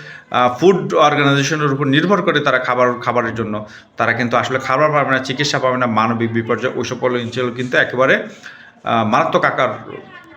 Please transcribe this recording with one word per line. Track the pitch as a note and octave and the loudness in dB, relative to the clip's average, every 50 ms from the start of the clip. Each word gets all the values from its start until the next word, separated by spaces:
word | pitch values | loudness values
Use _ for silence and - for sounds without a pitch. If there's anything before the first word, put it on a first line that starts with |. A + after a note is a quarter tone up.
| - - - - - - | -18 -18 -20 -20 -10 -4
আহ, | - A#2+ B2 B2 B2 - | 0 2 2 2 2 4
ফুড | E3 F#3 G3 E3+ - - - | 4 4 4 4 2 -2 2
অর্গানাইজেশনের | D#3+ D#3 D3 D3 C#3 C#3+ C#3 C#3 C#3 C3+ C#3 D#3+ D3+ D3+ C#3+ C3+ | 2 4 4 4 2 2 2 2 2 2 0 -2 -2 0 0 0
উপর | C3 D3 | 0 0
নির্ভর | C3+ C3+ D3+ D#3+ F3+ G3+ F3+ | 2 2 2 2 2 2 2
করে | E3+ E3 D#3 D3 | 2 0 0 0
তারা | C#3+ C#3+ B2+ B2+ | 2 2 0 0
খাবার, | - - B2 B2+ B2 B2 A#2+ | 0 0 0 2 2 2 2
খাবারের | A2+ - B2+ A#2 B2 A#2 A2+ A2 | 0 -2 -2 0 0 0 -2 -2
জন্য, | A#2 A2+ G#2+ G#2 G#2+ G#2+ - - - - - _ - | -4 -4 -4 -6 -8 -8 -12 -16 -20 -20 -10 _ -2
তারা | A#2 A2 A#2 | 0 0 0
কিন্তু | A#2 B2 A#2 B2 A#2+ | 0 0 0 0 0
আসলে | A2+ - C3 C3 | 0 0 -2 -4
খাবার | C3 - C3 C3+ D3+ D3+ | -2 -2 0 2 2 2
পাবে | D3 D3 C#3 B2+ | 2 2 0 2
না, | C3 C3 | 0 0
চিকিৎসা | C3 - C3 B2+ D3 C#3+ - C3+ | -2 -2 -4 -2 -2 -2 0 0
পাবে | B2 C3 B2 B2+ | 0 0 0 0
না, | B2+ | 0
মানবিক | A#2+ A2 A2 A2 A2+ A#2 A2+ A#2 A#2 A2+ | 0 2 2 2 2 0 0 -2 -2 -2
বিপর্যয়, | A#2 A2+ A2+ A#2+ A2 A#2 B2+ - | -2 -2 -2 -2 -2 -2 -4 -4
ওই | C3 A#2 | -4 -6
সকল | - B2+ A#2 C3 B2+ B2+ A#2+ | -6 -6 -4 -2 -2 -2 -2
অঞ্চল | A#2 A2 A#2+ B2+ B2+ B2 | -4 -4 -4 -4 -4 -4
কিন্তু | A#2 B2+ B2+ B2+ C3+ D#3 | -4 -6 -6 -2 0 0
একেবারে, | C3 - - B2 C3 C3+ F#3 A3+ A3 - - - - - - - - - - _ - | 0 0 0 0 2 2 2 0 -2 -6 -14 -18 -20 -20 -20 -20 -20 -20 -20 _ -6
আহ, | G#2+ A2+ A2+ A2+ | -2 0 0 2
মারাত্মক | G#2+ A2 C3+ D#3 - - F3+ D3 | 2 2 2 2 2 0 0 2
আকার | C#3 - - C3 A2+ G#2+ - - - - - - - - - - - - | 0 0 0 -2 -2 -2 -6 -12 -14 -16 -16 -16 -18 -20 -20 -20 -20 -20